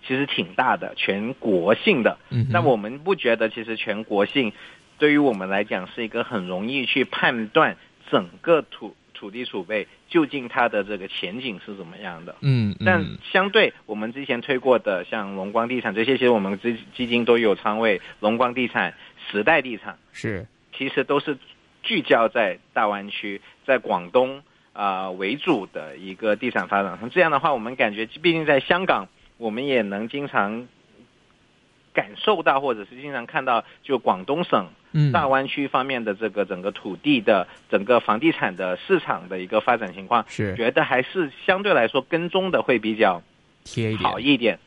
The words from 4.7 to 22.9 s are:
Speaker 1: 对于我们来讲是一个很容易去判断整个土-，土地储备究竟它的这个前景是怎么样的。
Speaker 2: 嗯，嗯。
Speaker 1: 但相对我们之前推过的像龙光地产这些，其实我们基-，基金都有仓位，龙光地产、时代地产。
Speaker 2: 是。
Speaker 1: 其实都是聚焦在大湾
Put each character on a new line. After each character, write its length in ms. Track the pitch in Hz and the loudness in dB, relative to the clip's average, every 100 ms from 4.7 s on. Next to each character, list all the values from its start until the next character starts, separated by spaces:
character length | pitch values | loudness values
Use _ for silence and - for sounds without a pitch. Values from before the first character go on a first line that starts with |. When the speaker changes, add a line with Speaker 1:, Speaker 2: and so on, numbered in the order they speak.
| - _ _ | -20 _ _
Speaker 1:
对 160 | 151 | 4
于 20 | 147 | 4
我 160 | 143 | 4
们 160 | 107 95 | 2 -2
来 160 | 98 | -2
讲 240 | 104 107 90 | -2 -4 -6
是 100 | - | -8
一 40 | 113 | -6
个 140 | 113 | -6
很 240 | 120 120 90 | -4 -4 -4
容 220 | 92 107 | -4 -4
易 160 | 139 | -4
去 180 | 120 - 123 | -2 -2 -2
判 420 | - 175 123 110 | 0 0 0 0
断 260 | - 143 92 - _ - | 2 2 0 -14 _ -2
整 180 | 135 139 - | -2 -2 -10
个 180 | - 165 | 2 2
土-， 340 | 123 - 110 - _ | 2 -14 -18 -18 _
土 160 | - 107 | -16 -14
地 120 | 107 | -10
储 220 | 127 107 | -8 -8
备 240 | 87 110 92 - _ | -4 -4 -4 -14 _
究 200 | 175 147 | 0 0
竟 200 | 143 120 | -2 -6
它 220 | 135 120 | 0 0
的 160 | 107 | 0
这 140 | 98 104 | -4 -6
个 100 | 92 | -8
前 320 | - 90 110 | -10 -8 -8
景 180 | 127 92 | -8 -10
是 100 | - 98 | -12 -14
怎 100 | - | -14
么 100 | 85 | -14
样 260 | 101 85 85 | -14 -12 -16
的。 100 | - | -6
Speaker 2:
嗯， 340 | 143 127 107 98 | 0 2 2 0
嗯。 60 | |
Speaker 1:
但 180 | 113 180 87 53 - | 2 2 0 -8 -2
相 160 | 190 196 | 0 2
对 240 | 214 165 - - | 4 2 0 -10
我 80 | |
们 180 | 104 110 | -8 -6
之 140 | 123 139 | -8 -6
前 120 | 120 | -6
推 160 | 117 131 | -2 -2
过 200 | 127 120 | 4 4
的 240 | 104 92 92 | 4 -2 -2
像 280 | 117 98 | -6 -6
龙 160 | 98 95 | -6 -4
光 160 | 110 117 | -2 -2
地 140 | 127 | -2
产 140 | 113 | -2
这 100 | 101 | -2
些， 140 | 113 131 | 0 2
其 60 | |
实 40 | 127 | 4
我 100 | 117 | 4
们 220 | 98 98 | 2 -2
基-， 160 | 120 113 - | -4 -6 -8
基 120 | - 123 | -8 -2
金 180 | 120 | 0
都 140 | 117 117 | 4 4
有 160 | 113 | 4
仓 240 | 95 113 107 | 2 0 0
位， 200 | 113 95 - - | 2 0 -2 -2
龙 180 | 104 117 | 0 2
光 160 | 123 | 0
地 160 | 120 120 | 0 -2
产、 240 | 120 92 - - - - | 0 -2 -4 -20 -20 -6
时 120 | 101 | 0
代 200 | 107 160 | 4 2
地 160 | 127 110 | 2 -8
产。 180 | 104 90 _ | -12 -16 _
Speaker 2:
是。 340 | - 117 101 107 _ _ | -8 -6 -6 -10 _ _
Speaker 1:
其 160 | - 135 | -8 -6
实 160 | - | -2
都 160 | 131 139 | 0 0
是 160 | - 139 - - _ _ | 0 -6 -8 -20 _ _
聚 180 | - 220 | -4 -2
焦 260 | 131 131 113 | 4 4 4
在 320 | 123 107 87 _ | 4 0 0 _
大 160 | - | 0
湾 220 | 110 | 0